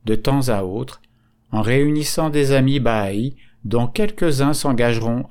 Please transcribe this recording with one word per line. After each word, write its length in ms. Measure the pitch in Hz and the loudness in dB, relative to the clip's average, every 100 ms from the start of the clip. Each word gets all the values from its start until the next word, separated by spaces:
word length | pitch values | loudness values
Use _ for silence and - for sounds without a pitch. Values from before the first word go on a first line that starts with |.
| 110 | -2
de 80 | |
temps 360 | 110 139 139 123 | 0 2 2 0
à 140 | 104 | -2
autre, 380 | 92 107 131 - _ _ _ _ _ | -2 -6 -8 -14 _ _ _ _ _
en 120 | 110 | -2
réunissant 680 | 107 135 147 151 143 - 156 | 0 2 2 0 -2 -2 -2
des 220 | 147 135 | 0 2
amis 280 | 139 135 139 | 2 2 2
Baha'i, 560 | 120 110 98 101 131 - - _ 104 | 0 0 -2 -4 -6 -8 -20 _ -4
dont 220 | 113 208 | 0 0
quelques-uns 680 | - 202 - 170 135 139 | 0 -2 2 0 2 2
s'engageront 720 | 147 143 113 120 117 113 120 - | 0 0 2 2 0 -2 -4 -4